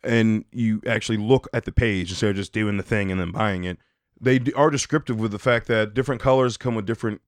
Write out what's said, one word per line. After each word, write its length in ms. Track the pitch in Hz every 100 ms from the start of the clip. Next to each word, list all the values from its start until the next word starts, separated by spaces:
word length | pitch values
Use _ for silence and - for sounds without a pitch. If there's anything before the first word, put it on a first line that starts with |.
and 400 | 120 117 113 110 -
you 300 | 120 113 110 123
actually 300 | 110 - 107
look 320 | 107 131 -
at 100 | 120
the 80 | -
page 380 | - 117 95 87
instead 180 | 92 107
of 60 | 98
just 160 | 95
doing 240 | 107 104 101
the 60 |
thing 280 | - 107 98
and 80 | 92
then 120 | 87
buying 320 | 87 107 92
it. 140 | 90 87 _ _ _ -
They 180 | 127 131
d-, 140 | 123
are 160 | 131 151
descriptive 480 | 143 - 151 131 110
with 100 | 110
the 60 | 104
fact 280 | 127 117 -
that 240 | 113 107
different 300 | 120 127 120
colors 340 | 135 131 127 107
come 180 | 123
with 120 | 113 101
different 340 | 110 113 107